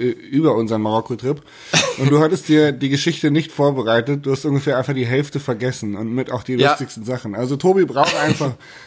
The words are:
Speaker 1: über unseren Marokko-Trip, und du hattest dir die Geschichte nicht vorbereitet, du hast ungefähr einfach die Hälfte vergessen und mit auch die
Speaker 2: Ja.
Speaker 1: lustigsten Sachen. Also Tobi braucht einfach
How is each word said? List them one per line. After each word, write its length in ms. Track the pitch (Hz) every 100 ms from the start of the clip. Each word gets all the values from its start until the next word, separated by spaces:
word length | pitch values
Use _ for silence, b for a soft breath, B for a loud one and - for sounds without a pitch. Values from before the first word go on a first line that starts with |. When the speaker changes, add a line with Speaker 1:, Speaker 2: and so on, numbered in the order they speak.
| 123
Speaker 1:
über 480 | 117 - 135 156 113
unseren 260 | 113 110
Marokko-Trip, 600 | 107 113 113 117 127 147 B B B - 539 -
und 100 | 135
du 80 | 143
hattest 280 | 156 180 -
dir 220 | 151 151
die 180 | 123 135
Geschichte 400 | 139 170 151 151
nicht 220 | 147 151
vorbereitet, 760 | - 143 135 110 117 117 143 139
du 60 |
hast 140 | 135 151
ungefähr 340 | 139 147 131
einfach 140 | 131 135
die 100 | 120
Hälfte 340 | 131 143 143
vergessen 560 | 139 113 127 123 107 101
und 160 | 110
mit 200 | 123 131
auch 100 | 123
die 140 | - 127
Speaker 2:
Ja. 140 | 139
Speaker 1:
lustigsten 340 | 147 127 - 110
Sachen. 300 | 127 113 101
Also 200 | 127 143
Tobi 300 | 185 190 160
braucht 300 | 127 160 170
einfach 380 | 151 147 143 120 B B